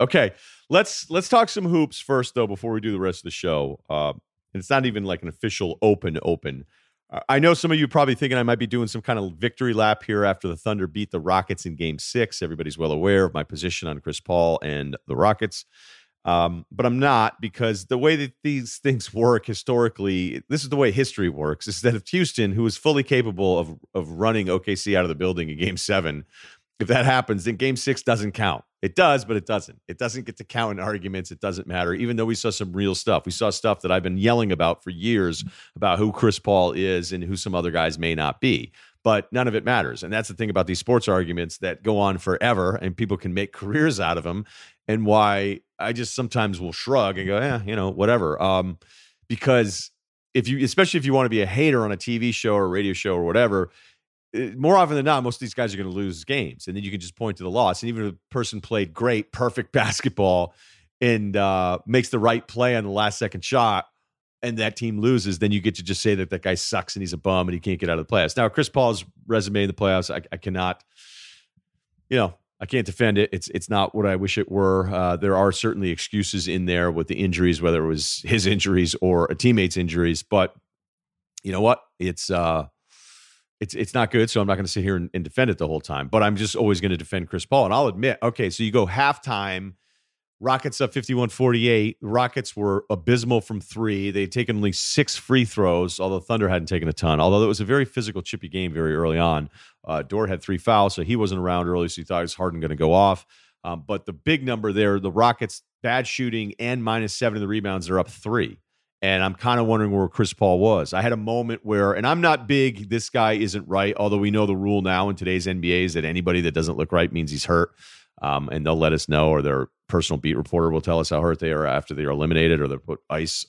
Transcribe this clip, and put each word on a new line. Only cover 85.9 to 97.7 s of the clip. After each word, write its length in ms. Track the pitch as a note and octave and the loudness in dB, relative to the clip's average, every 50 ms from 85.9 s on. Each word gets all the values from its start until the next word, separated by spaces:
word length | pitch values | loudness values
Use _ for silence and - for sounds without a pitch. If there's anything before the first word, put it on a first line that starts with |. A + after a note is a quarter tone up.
| D2+ C#2 C#2 C2 | -8 -8 -4 0
But 120 | - A2 | 2 4
I'm 140 | G#2 G#2 G#2 | 4 4 2
just 220 | G2 A2 G2+ - | 0 -2 -2 -2
always 240 | - A2 G#2 G2+ E2+ | 0 2 2 2 2
gonna 160 | F#2 G2 F2+ | 0 0 -2
defend 320 | D#2+ D#2+ - - F#2 F2 - | -2 -4 -6 -6 -6 -6 -6
Chris 160 | - F2 - | -8 -8 -2
Paul. 180 | - C#3 C#3 A#2 | 0 2 2 4
And 100 | F#2 G#2 | 4 2
I'll 140 | C3 C#3+ | 2 2
admit, 300 | A#2+ F#2+ F#2+ A#2+ C3+ A2+ - | 0 0 0 0 -2 0 0
okay, 280 | - A#2+ A2+ - A2+ F#2 | -2 -2 0 -2 -2 -2
so 120 | F2 - A2+ | -2 -2 -2
you 80 | G#2+ | 2
go 160 | G#2 B2 G2+ | 2 2 2
halftime, 840 | F2+ F#2 B2+ C#3 C#3+ C#3+ - - C3+ A#2 G2+ G2+ G2 F#2 F#2 F#2+ G2 F#2 _ _ _ _ _ _ _ _ _ _ _ _ _ | 2 2 2 2 2 2 0 -4 -4 -2 -2 -2 -2 -2 -4 -6 -10 -14 _ _ _ _ _ _ _ _ _ _ _ _ _
Rockets 420 | - B2+ C3 B2+ - C#3+ - - | 0 0 0 0 0 -4 -4 -2
up 100 | C#3 A#2+ - | -2 -2 -2
fifty-one 360 | C#3 A#2 - C3 B2 B2 A2 | -4 -4 -2 0 0 0 0
forty-eight. 720 | - - C3 B2+ A#2+ A#2 A2+ A#2+ A#2 A2 G#2 A2+ - - | 0 2 2 4 4 4 4 4 4 4 2 0 -2 -6
The 60 | - | -4
Rockets 460 | G2+ A2 A#2+ B2 A#2+ - C3+ A2 - - | -2 0 2 0 0 -2 -6 -8 -6 -4
were 300 | G#2 G#2 G2+ G2 G2+ - - | -2 0 0 0 0 -2 -4
abysmal 500 | G#2+ F#2 D#2+ A#2 B2 A#2+ A2+ A#2+ B2 A2+ | -6 -2 0 2 2 2 2 2 0 0
from 220 | - - A2 G2+ | 0 -2 -6 -8
three. 500 | - - - G#2+ A2+ G#2+ G#2 G2 G2 G2+ | -10 -10 -8 -6 -4 -2 -2 -2 -2 -2
They 100 | F#2+ G2+ | -2 -2
had 120 | G2 F2 - | -2 -2 -2
taken 240 | B2 A#2+ - A2+ | -2 -2 -2 0
only 160 | G#2 G#2 G2+ F2+ | 0 0 0 0
six 420 | - - - - - C#3+ - - | -2 -4 0 0 0 0 0 -2
free 300 | - - - C3 C3 A#2+ | -6 -2 2 4 4 4
throws, 560 | G#2 - A2 G2 F2+ E2+ F2 F2+ F2 - - | 2 2 2 2 4 4 2 2 0 -2 -4
although 180 | F#2 F#2+ G2 F#2 | -2 -2 -2 -4
Thunder 300 | - - A2+ A2+ G#2 F2+ | -4 -2 -2 0 2 2
hadn't 180 | F#2 F2 E2 | 2 0 0
taken 220 | D#2 F#2+ E2+ D#2+ D#2+ | -2 -2 -2 -2 -2
a 40 | D#2 | -2
ton. 280 | - - D#2+ D#2 D2+ | 0 0 2 4 4
Although 200 | D#2+ F#2 G2 G#2 | 4 6 6 6
it 60 | A2 | 4
was 140 | G#2 G#2+ G#2 | 2 2 0
a 40 | G#2+ | -2
very 200 | F#2+ | 0